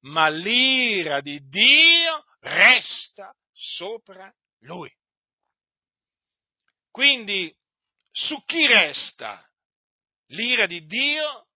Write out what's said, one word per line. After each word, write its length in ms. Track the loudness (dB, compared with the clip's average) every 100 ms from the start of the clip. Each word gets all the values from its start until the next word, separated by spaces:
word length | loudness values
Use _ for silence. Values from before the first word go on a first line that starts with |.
ma 260 | -4 2 2
l'ira 920 | 2 -2 2 2 2 0 -2 -2 -4
di 180 | -4 -14 -8
Dio 760 | 2 4 6 6 4 2 -4 _ _
resta 920 | -6 4 4 4 0 -4 -6 -14 -20 _ _
sopra 800 | _ -12 -10 -10 -12 _ -20 -20 _ _ _
lui." 320 | -18 -16 -16 _ _ _ _ _ _ _ _ _ _ _ _ _ _ _ _ _ _ _ _
Quindi, 640 | 0 0 0 -4 -6 -6 _ _ _ _ _ _
su 300 | -8 -8 -8
chi 220 | -6 -2 2
resta 840 | 2 2 0 -2 -6 -14 -16 _ _ _ _ _ _ _ _ _
l'ira 380 | -8 -4 0 -2
di 200 | -4 -10
Dio? 600 | -4 -4 -4 -6 -10 _